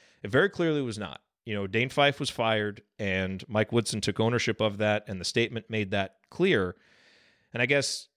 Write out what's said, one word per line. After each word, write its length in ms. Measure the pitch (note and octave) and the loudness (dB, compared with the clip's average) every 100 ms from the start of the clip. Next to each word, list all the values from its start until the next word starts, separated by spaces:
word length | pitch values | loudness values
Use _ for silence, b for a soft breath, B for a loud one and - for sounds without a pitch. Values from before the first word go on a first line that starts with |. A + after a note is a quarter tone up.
| b b | b b
It 80 | G#2 | 0
very 200 | B2 G3 | 2 2
clearly 320 | - E3+ D3 | 2 0 0
was 160 | B2+ G#2+ | -2 -4
not. 220 | G2 - _ _ | -8 -12 _ _
You 100 | - G#2 | -6 -4
know, 100 | G2 | 0
Dane 220 | G#2+ B2+ | 0 0
Fife 320 | - C#3+ C#3 | 4 2 2
was 100 | C#3 | -4
fired, 520 | - A2+ A2 G#2 G2+ - - | -2 0 2 -2 -6 -14 -6
and 420 | G2+ F#2+ F#2 F#2+ - | -2 0 -2 -4 -2
Mike 240 | G#2+ G#2+ | 0 2
Woodson 280 | A#2 A2 A2 | 2 0 -2
took 200 | G#2 G2+ | -2 0
ownership 400 | A2 A#2+ - G#2+ | 2 2 0 0
of 180 | A2 G2+ | 0 0
that, 240 | G#2+ G#2+ - | 0 0 -2
and 120 | F#2+ | -8
the 40 | |
statement 440 | F2 - A#2 A2+ - | -2 0 0 -2 -4
made 220 | A2 G2 | -2 0
that 280 | G2+ F#2+ _ _ | -2 -2 _ _
clear. 460 | - F#3 C3 F#2 - b b b b b b b | 0 2 2 0 -4 b b b b b b b
And 80 | A#2 | -2
I 60 | B2 | 2
guess, 400 | C#3+ C3+ - - | 2 0 -4 -12